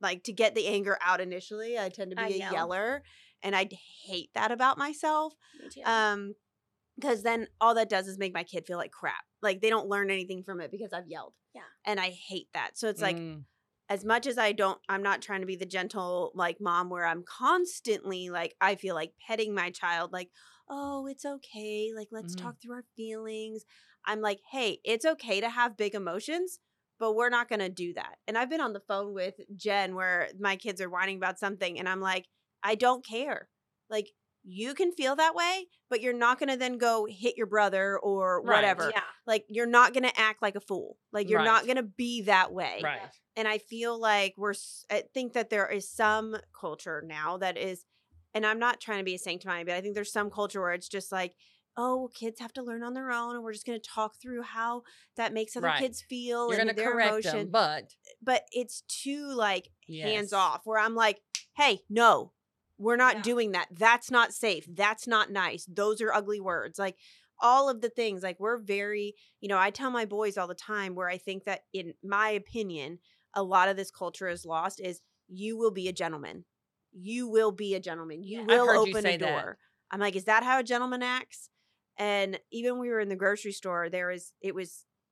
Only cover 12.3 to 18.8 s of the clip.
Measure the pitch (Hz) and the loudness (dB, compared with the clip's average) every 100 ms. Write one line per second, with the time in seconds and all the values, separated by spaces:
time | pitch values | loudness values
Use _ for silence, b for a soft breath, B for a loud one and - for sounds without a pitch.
12.3 | 190 - - 117 - 220 202 196 170 165 | -10 -8 -6 -6 -4 -6 -2 -2 -2 -6
13.3 | 156 139 _ _ _ - 202 208 233 262 | -12 -16 _ _ _ -6 -4 0 0 0
14.3 | 240 214 208 196 190 - 196 202 196 - | 0 2 2 0 0 -2 -2 0 -2 -2
15.3 | 196 185 180 185 185 180 208 180 180 175 | -6 -6 -6 -6 -4 -4 -4 -4 -2 -2
16.3 | 190 175 175 196 175 180 175 170 165 175 | 0 -2 0 0 0 0 -2 0 -2 -6
17.3 | - 254 359 359 - 240 208 196 185 180 | -2 2 2 2 -4 -4 -2 -4 -8 -6
18.3 | 175 170 - 190 190 | -6 -6 0 0 2